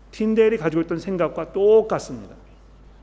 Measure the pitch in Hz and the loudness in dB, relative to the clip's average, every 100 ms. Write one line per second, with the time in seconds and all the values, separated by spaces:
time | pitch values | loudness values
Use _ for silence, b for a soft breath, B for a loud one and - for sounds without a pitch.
0 | _ - 220 220 220 226 156 160 165 165 | _ -4 0 4 2 2 -2 -2 -2 -6
1 | 196 185 156 170 160 190 208 220 214 190 | -6 -2 -2 -4 -8 0 4 4 2 -4
2 | - 113 95 - - - - - - - | -6 -14 -16 -20 -20 -20 -20 -20 -20 -20